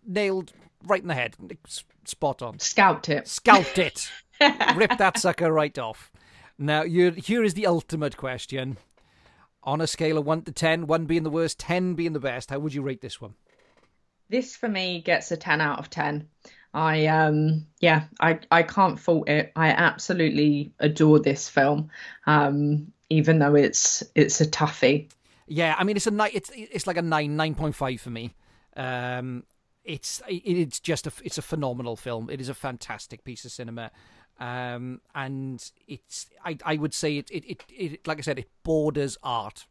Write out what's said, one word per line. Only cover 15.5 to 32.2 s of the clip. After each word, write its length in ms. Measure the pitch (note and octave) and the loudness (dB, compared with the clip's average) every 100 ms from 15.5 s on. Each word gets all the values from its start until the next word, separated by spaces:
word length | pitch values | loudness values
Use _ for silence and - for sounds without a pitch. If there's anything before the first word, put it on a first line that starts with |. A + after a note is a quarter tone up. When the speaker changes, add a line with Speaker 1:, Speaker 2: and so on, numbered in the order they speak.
| D#3 | 0
Speaker 2:
out 180 | D3+ C#3+ | 2 -2
of 120 | C#3+ | -8
ten. 380 | - D3+ D3+ D3+ _ - - _ | -4 -4 -4 -8 _ -20 -20 _
I, 340 | C#3+ D#3+ D#3 D#3 | -2 0 2 2
um, 600 | D#3 D#3 D3+ D#3 D#3 D#3 _ | 4 4 4 2 0 -4 _
yeah, 240 | F3 D#3+ D#3 - | 4 4 2 0
I, 180 | D#3+ D#3+ - | 2 2 4
I 120 | E3 | 4
can't 360 | E3+ - F#3+ D#3 | 4 4 2 2
fault 300 | - E3 - | 0 0 2
it. 220 | D3+ - - | 0 0 0
I 120 | D#3+ | 2
absolutely 1000 | - E3+ - - F3+ D#3+ - D3+ D3 D3 _ | 4 2 0 -4 0 0 2 2 2 -2 _
adore 400 | D3+ D3+ D#3 D3+ | 0 4 6 8
this 280 | C#3+ C#3 - | 6 -2 -2
film, 420 | - C3+ D3 D#3 - - - - | 2 2 2 -4 -10 -18 -8 2
um, 680 | D3+ D3 C#3+ D3 D3+ D3 - _ | 4 4 2 2 0 -2 -16 _
even 300 | D#3 D3+ D#3+ | 2 6 6
though 160 | C#3+ | 6
it's, 480 | D3 C#3 - - - - | 6 6 2 0 -2 -2
it's 260 | - C#3+ - | 2 4 4
a 60 | D3+ | 0
toughie. 640 | - D3+ - B2+ D3 D3+ - _ _ _ | 0 -2 2 2 2 -2 -20 _ _ _
Speaker 1:
Yeah, 260 | D#3+ E3 D#3 | -2 0 0
I 60 | |
mean, 120 | F#3+ G#3 | 0 0
it's 100 | A3+ | -2
a 40 | |
ni-, 200 | G#3 G#3+ | 0 0
it's, 180 | G#3 - | -2 -10
it's 320 | C4+ G#3+ - - | -16 -10 -8 -4
like 100 | F3 | -4
a 60 | |
nine, 340 | E3+ D#3 D3 D3+ | 0 0 0 -2
nine 180 | D#3 | -2
point 200 | D#3 D#3+ | -2 -4
five 260 | C3 C3+ B2 | -4 -6 -6
for 100 | - | -10
me. 240 | A2+ A#2 _ _ _ _ - | -10 -12 _ _ _ _ -10
Um, 680 | C3 B2 B2 B2+ B2+ B2 - _ _ _ | -8 -6 -6 -6 -8 -10 -14 _ _ _
it's, 360 | - D#3 - - - | -14 -12 -10 -12 -10
it, 60 | F3+ | -10
it's 360 | G3+ F3 D#3 - | -2 0 0 -4
just 260 | - D#3 - | -6 -6 -6
a, 60 | - | -12
it's 140 | - - | -12 -12
a 40 | |
phenomenal 540 | - D#3 C#3 B2 A#2+ A2+ | -8 -4 -4 -6 -8 -10
film. 320 | - A#2 | -8 -8